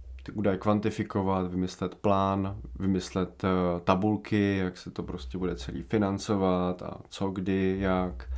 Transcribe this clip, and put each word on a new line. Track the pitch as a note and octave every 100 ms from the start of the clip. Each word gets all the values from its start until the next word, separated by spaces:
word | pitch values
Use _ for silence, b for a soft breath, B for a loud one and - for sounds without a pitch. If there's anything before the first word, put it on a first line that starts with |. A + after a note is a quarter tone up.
| - -
ty | -
údaje | G#2+ G2+ F#2+
kvantifikovat, | G#2+ G#2 G#2+ G#2+ G2+ G2+ F#2+ F#2+ F2+
vymyslet | F2+ F#2 - F#2
plán, | - G#2 G2 G2 G2 G2 G2+ - -
vymyslet, | F#2+ F#2 - F#2+ F2+ -
eh, | G2 F#2 F2+ F2
tabulky, | - F#2 G#2+ G#2 - G#2+ G2+ G2
jak | F#2 F#2
se | -
to | -
prostě | - F2+ - F#2
bude | F2+
celý | E2+ - -
financovat | - A2 G2 G2 - G2+ F#2 F#2 F2+ F2+
a | - - -
co, | - F#2+
kdy, | F#2+ F#2 F#2+ F#2+ F#2+
jak. | F#2+ F#2 F#2 - -